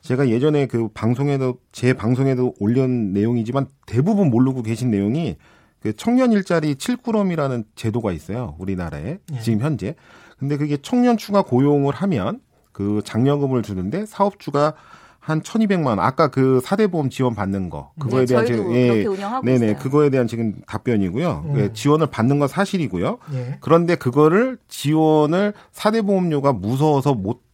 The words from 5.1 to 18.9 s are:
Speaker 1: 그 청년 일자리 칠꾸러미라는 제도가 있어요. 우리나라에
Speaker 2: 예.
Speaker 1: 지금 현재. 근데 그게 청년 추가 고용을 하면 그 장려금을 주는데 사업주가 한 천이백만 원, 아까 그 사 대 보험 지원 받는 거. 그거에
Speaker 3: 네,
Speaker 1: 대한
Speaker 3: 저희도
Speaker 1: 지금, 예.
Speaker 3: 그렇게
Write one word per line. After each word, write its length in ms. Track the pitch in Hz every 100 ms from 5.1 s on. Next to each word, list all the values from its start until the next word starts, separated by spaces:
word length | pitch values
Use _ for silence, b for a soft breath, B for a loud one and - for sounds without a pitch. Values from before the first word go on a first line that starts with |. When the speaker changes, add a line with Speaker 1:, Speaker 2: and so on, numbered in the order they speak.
| 135 160 80 b b b b
Speaker 1:
그 140 | 107 107
청년 340 | - 247 254
일자리 440 | 214 185 170 156 139
칠꾸러미라는 880 | - 247 - 214 196 165 143 123 107
제도가 380 | - 113 113 113
있어요. 420 | 85 - 107 117 78
우리나라에 600 | 92 95 85 73 82 185 -
Speaker 2:
예. 80 | 139
Speaker 1:
지금 200 | 113 110
현재. 340 | 135 147 95 160 B B B B
근데 180 | 139 147
그게 180 | 147 147
청년 340 | - 247 247 233
추가 240 | - 202
고용을 520 | 190 123 139 147 139
하면 460 | 139 202 147 95 226 _ _ _
그 280 | - 101 104
장려금을 580 | 104 110 131 147 139 127
주는데 420 | 104 95 90 156
사업주가 680 | 214 - 202 - - 143 151 151 B B B B
한 220 | - 156
천이백만 540 | - 226 220 190 147 104
원, 20 | 95
아까 220 | 131 156
그 320 | - 131 131
사 140 | - 196
대 100 | 214
보험 220 | 165 139
지원 260 | - 127
받는 360 | 110 98 98 90
거. 220 | 76 71 -
그거에 280 | 139 127 127
Speaker 3:
네, 0 |
Speaker 1:
대한 180 | 123 117
Speaker 3:
저희도 160 | 117
Speaker 1:
지금, 120 | 98 120
예. 120 |
Speaker 3:
그렇게 180 | 123